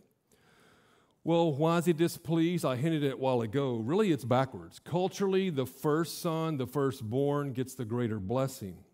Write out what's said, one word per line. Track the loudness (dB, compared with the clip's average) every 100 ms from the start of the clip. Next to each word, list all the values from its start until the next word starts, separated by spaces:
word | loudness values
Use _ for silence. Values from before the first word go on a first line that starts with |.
| _ _ _ _ _ _ _ _ _ _ _ _
Well, | 0 2 4
why | 2 2 2
is | 2
he |
displeased? | 2 2 0 -2 2 2 2
I | 0 0
hinted | 0 0
at | 0
it | 0
a |
while | 0 2
ago. | 0 -2 -2 -2
Really, | 0 0 2
it's | 0
backwards. | 2 2 2 -4 -14 -18
Culturally, | -6 -2 -2 0 0 2 2
the | 0 -4
first | -2 0 0 0 -4
son, | -4 -2 -2 -2
the | -2
firstborn, | 0 0 0 -2 0 2 0 -2
gets | -4 -6
the | -6
greater | -4 -2 0 -2
blessing. | -2 0 -2 -4 -12 -14 -20